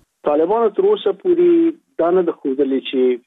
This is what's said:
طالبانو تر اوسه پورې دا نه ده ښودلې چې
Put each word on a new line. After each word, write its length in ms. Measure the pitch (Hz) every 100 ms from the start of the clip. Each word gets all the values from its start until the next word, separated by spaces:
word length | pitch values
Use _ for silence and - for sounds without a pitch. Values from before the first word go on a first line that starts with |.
| _ _
طالبانو 460 | - 147 170 220 226
تر 140 | -
اوسه 280 | 190 208 202
پورې 640 | 190 185 170 175 170 165 - _ -
دا 120 | 165
نه 100 | 185
ده 100 | 175
ښودلې 480 | - 143 131 139 135 -
چې 320 | 131 127 123